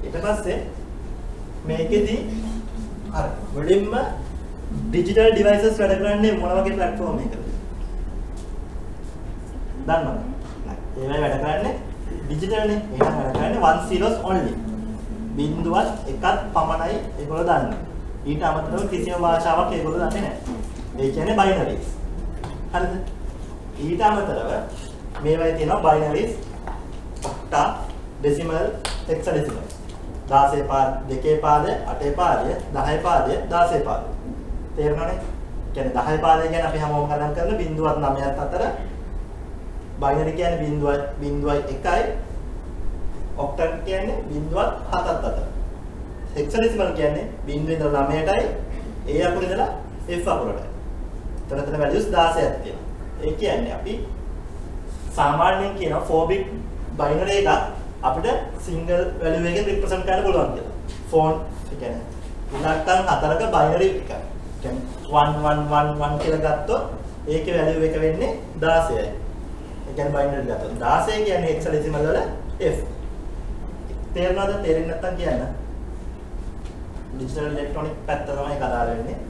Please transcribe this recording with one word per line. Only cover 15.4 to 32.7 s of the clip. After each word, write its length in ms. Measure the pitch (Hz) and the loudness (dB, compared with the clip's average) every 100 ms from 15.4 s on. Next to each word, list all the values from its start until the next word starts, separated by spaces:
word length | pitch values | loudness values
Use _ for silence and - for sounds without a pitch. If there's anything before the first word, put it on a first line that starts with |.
| 151 165 170 180 - - - | 0 0 2 4 2 0 -4
එකත් 280 | - - - - | 0 2 2 2
පමණයි 420 | 165 156 - - 208 - - | 2 2 0 0 -2 -4 -6
ඒගොල්ලෝ 260 | 147 160 175 | -4 0 4
දන්නේ. 300 | 147 - - - - - - 143 | 4 2 -2 -6 -8 -8 -6 -4
ඊට 180 | 151 | 0
අමතරව 460 | 165 156 - 214 208 | 0 0 0 -2 0
කිසිම 320 | 180 175 180 170 | -2 -2 2 4
භාෂාවක් 480 | 165 165 160 180 170 | 4 4 2 2 0
ඒගොල්ලෝ 340 | 156 170 - | 0 0 0
දන්නේ 140 | 208 | 0
නැහැ. 320 | 190 - - 240 - - - 127 | -2 -4 -6 -6 -6 -8 -8 -2
ඒ 100 | 135 156 | 0 0
කියන්නේ 200 | 180 214 | 2 4
බයිනරිස්. 480 | 196 185 156 - - - - - - - - - - | 6 4 0 -2 -4 -6 -6 -6 -6 -6 -8 -8 -4
හරිද? 200 | 175 185 185 - - - - - - - - 151 | 0 0 -2 -6 -6 -8 -8 -10 -10 -12 -6 -4
ඊට 160 | 175 | 2
අමතරව 500 | 214 208 - 135 - - - - - - - - | 4 4 0 -2 -2 -4 -4 -10 -10 -10 -10 -4
මේවයි 300 | 147 160 165 156 | 2 4 4 2
තියෙනවා 260 | 151 156 156 | 2 2 4
බයිනරිස්, 480 | 156 156 151 226 - - - - - - - - - - | 4 4 0 0 -4 -8 -10 -8 -8 -8 -10 -10 -8 -8
ඔක්ටා, 380 | - - - - - - - - - | -8 -2 2 2 0 -6 -8 -10 -2
ඩෙසිමල්, 460 | 143 143 165 160 - - - - - | 2 2 0 0 0 -2 -6 -6 -2
හෙක්සාඩෙසිමල්. 580 | 160 - 160 147 110 - - - - - - - | -2 0 0 0 -4 -8 -10 -12 -10 -10 -10 4
දාසය 340 | 135 139 143 | 6 6 4
පාද, 260 | 143 139 135 135 135 | 2 2 2 0 -4
දෙකේ 280 | 131 156 151 | -2 2 4
පාදය, 340 | 151 147 151 - - | 6 6 4 0 -2
අටේ 200 | - 143 | -2 -2
පාදය, 400 | 165 175 - - - - | 2 4 4 2 -2 -2